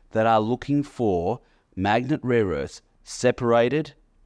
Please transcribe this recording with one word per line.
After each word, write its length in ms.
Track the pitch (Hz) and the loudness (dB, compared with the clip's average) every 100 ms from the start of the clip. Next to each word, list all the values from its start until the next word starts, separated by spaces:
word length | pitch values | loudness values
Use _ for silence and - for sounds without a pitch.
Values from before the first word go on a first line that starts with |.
| _ | _
that 140 | 110 113 | -2 2
are 140 | 113 | 2
looking 440 | 107 123 - 143 | 2 -2 -2 -2
for 580 | 143 - 113 87 87 127 - _ _ - | -2 -2 0 0 -2 -6 -10 _ _ -4
magnet 460 | 98 113 127 151 | 0 0 0 -4
rare 220 | 123 117 101 | 0 0 2
earths, 360 | 76 67 - - _ | -2 -6 -10 -20 _
separated 920 | - - 123 - 120 117 120 147 151 - _ _ | -18 -2 0 0 2 2 2 0 -4 -12 _ _